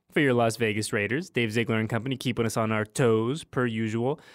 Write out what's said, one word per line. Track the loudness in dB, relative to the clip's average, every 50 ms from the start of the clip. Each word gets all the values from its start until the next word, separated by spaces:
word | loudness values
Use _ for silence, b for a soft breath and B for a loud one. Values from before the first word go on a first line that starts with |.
| _ _
for | 0 2
your | 2 4 4
Las | 4 4 2 2 2
Vegas | 0 0 0 -2 -2 -2
Raiders. | 0 0 0 0 -2 -4 -4 -4
Dave | -2 -2 -2 0
Ziegler | 0 0 0 0 0 0
and | 0 0
company | -2 -2 -2 -4 -6 -4
keeping | -4 -4 -2 0 -2
us | -2 0 0
on | 0 0
our | 0 -2 -2
toes, | -2 -2 0 2 4 4 2 2 -2 -4 -6 -8
per | -6 -4 -2 -2
usual. | -2 -2 -2 -4 -2 -2 -2 -2 -2 -4 -6 B B B